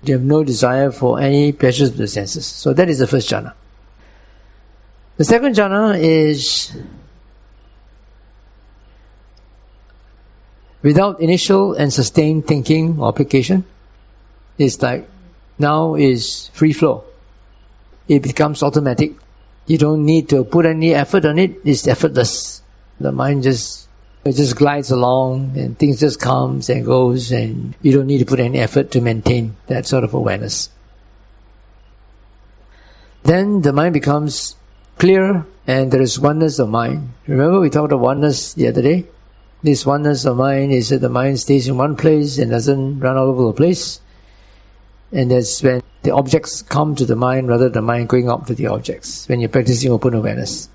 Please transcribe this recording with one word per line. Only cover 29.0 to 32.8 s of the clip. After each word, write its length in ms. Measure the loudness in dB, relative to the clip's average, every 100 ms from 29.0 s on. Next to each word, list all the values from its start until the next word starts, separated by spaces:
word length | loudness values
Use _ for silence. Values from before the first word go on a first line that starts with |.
maintain 540 | 0 0 0 0 -2 -8 -6
that 180 | -6 -2
sort 180 | -2
of 100 | -2
awareness. 560 | -2 -2 -4 -6 -8 -10 _ _ _ _ _ _ -20 _ _ _ -20 _ _ _ _ _ _ -20 _ -20 -20